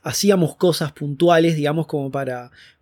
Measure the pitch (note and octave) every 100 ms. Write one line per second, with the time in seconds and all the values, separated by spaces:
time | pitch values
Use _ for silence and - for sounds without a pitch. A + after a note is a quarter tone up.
0 | C#3 - G3+ F#3+ D#3 - F3+ D#3 D3+ -
1 | D3 C#3 E3+ E3 E3+ D#3 D3 D#3+ D#3 D3
2 | C3+ C#3 C3 B2 B2 _ - _